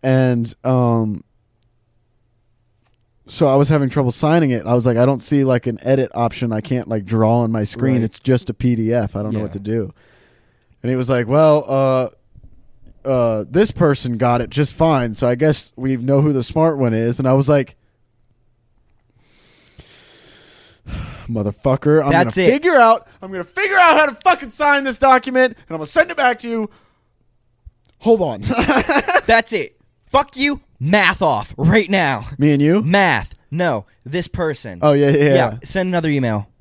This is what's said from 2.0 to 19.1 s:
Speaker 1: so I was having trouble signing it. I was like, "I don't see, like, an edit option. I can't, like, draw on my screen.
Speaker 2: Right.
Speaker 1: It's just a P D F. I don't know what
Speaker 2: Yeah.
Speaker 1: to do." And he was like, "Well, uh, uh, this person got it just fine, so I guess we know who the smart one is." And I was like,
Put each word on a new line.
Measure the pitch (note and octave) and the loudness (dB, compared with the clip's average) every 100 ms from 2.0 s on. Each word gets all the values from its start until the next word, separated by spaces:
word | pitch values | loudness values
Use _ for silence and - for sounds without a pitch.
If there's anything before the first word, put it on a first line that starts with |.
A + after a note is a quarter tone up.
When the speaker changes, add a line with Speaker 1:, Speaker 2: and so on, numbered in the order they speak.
| _ _ _ _ _ _ _ _ _ _ _ _ _ | _ _ _ _ _ _ _ _ _ _ _ _ _
Speaker 1:
so | - D3 | 0 2
I | C3+ | 4
was | C#3+ | 4
having | D#3 C#3 | 2 0
trouble | D3 B2+ | 0 -2
signing | - D3+ E3+ D3+ | -2 0 2 2
it. | B2 | -2
I | - | 0
was | B2 A#2+ | 0 2
like, | A#2 | 2
"I | |
don't | B2+ C3+ | 2 0
see, | - D3 | -2 0
like, | C3+ B2 B2 | 2 0 -2
an | A2+ | -6
edit | - C3+ B2+ | -2 0 0
option. | - A#2 - A#2+ | -2 -4 -4 -6
I | A2 | -6
can't, | - B2+ A2 | -4 -6 -4
like, | A2 | -8
draw | F#2 A2+ A2 A#2 | -4 0 2 2
on | A#2 | 0
my | A2+ | -2
screen. | G#2 - C3 C3 | -4 -2 0 0
Speaker 2:
Right. | |
Speaker 1:
It's | A2+ - | -2 -6
just | - B2+ - | 0 0 -2
a | |
P | A2 B2+ A#2 | -4 -2 0
D | A2 | 0
F. | A#2+ G2+ G2+ | -2 -2 -6
I | |
don't | G#2 | -6
know | G#2+ | -6
what | G#2 | -6
Speaker 2:
Yeah. | |
Speaker 1:
to | G2 | -10
do." | G2+ A2+ G2 - _ _ _ _ _ _ _ _ | -6 -6 -6 -12 _ _ _ _ _ _ _ _
And | A#2 | -6
he | B2+ | -4
was | B2 | -2
like, | B2+ A2+ | -2 0
"Well, | C#3+ D#3 D3+ - | 2 4 4 2
uh, | C3+ C3+ C3 B2 _ _ - - - - - - - C3+ | 0 0 0 -2 _ _ -20 -20 -20 -20 -20 -20 -14 -4
uh, | C3 A#2 A2 G#2 | 0 0 -2 -2
this | D3+ G#3+ | 0 0
person | - E3+ C#3 B2+ A#2 | 2 0 0 -4 -2
got | A#2+ A#2+ | 0 0
it | A#2 | -2
just | C#3 D3 | -2 -4
fine, | - D#3+ C#3+ A#2+ | 0 0 2 -2
so | G#2 B2 | -2 -2
I | |
guess | B2 D#3 D3 - | 0 0 -2 -6
we | - C3 C3 | -8 -6 -4
know | B2 C#3 | 0 2
who | D3+ | 2
the | C3+ | -2
smart | A#2+ D#3+ D#3+ C#3+ | -4 0 0 0
one | B2+ | 0
is." | A2+ A#2 A#2+ | 0 -2 -2
And | C3 | 0
I | |
was | C3+ C#3 | 2 2
like, | D3 B2+ _ _ _ _ _ _ _ _ _ _ _ _ _ _ | 0 0 _ _ _ _ _ _ _ _ _ _ _ _ _ _